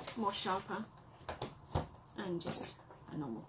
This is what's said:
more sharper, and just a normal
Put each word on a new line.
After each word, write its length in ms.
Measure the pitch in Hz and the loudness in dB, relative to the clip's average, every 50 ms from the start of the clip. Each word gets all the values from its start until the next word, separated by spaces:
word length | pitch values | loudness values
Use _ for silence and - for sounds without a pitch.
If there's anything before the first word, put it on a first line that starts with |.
| - - - | -4 -2 2
more 160 | 233 214 196 | 4 4 4
sharper, 520 | 202 - - 202 185 196 - - 190 202 220 - - - - - - - - - - - - - - - - - - - - - - - - - - - | 4 4 4 4 4 4 4 2 0 0 -2 -4 -8 -14 -16 -16 -16 -10 -6 -6 -4 -2 -4 -4 -6 -8 -2 2 2 2 2 2 -4 -12 -16 -8 -4 -2
and 220 | 208 185 175 170 | 0 2 2 2
just 360 | - - - - - - - - - - - - - - | 2 2 2 2 2 0 -2 -6 -12 -16 -16 -14 -10 -4
a 60 | - | -2
normal 260 | 156 147 117 113 107 - | 0 0 0 0 -2 -4